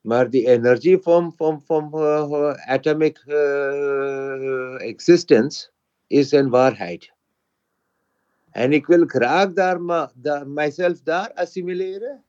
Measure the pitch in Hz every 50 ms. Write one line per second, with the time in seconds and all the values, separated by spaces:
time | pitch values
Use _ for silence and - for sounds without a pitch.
0 | _ 107 113 120 127 120 117 131 113 123 123 120 117 123 123 117 123 165 185 180
1 | 185 170 170 175 170 170 156 _ 160 156 156 147 139 _ 165 156 151 151 147 156
2 | 156 151 151 151 151 143 147 147 147 147 135 - - - 131 147 143 156 151 156
3 | 156 156 151 _ _ 143 147 147 147 143 143 143 143 139 139 143 143 143 139 139
4 | 139 139 135 135 135 139 135 131 135 135 131 131 127 127 127 131 - 113 113 -
5 | - - 170 175 175 - 151 113 117 147 - - - _ _ _ _ _ _ _
6 | _ _ - 143 143 131 - 143 139 135 117 123 127 131 123 104 101 87 87 85
7 | - - _ _ _ _ _ _ _ _ _ _ _ _ _ _ _ _ _ _
8 | _ _ _ _ _ _ _ _ _ _ _ - 117 131 147 151 139 - 175 170
9 | 170 135 - 135 117 120 147 175 196 196 175 180 185 185 185 175 175 175 175 165
10 | 151 127 _ 127 123 147 147 143 143 135 143 147 151 147 143 156 180 175 175 143
11 | _ - 160 180 196 226 - - 180 180 _ 190 180 175 185 180 185 185 190 196
12 | 220 254 285 247 _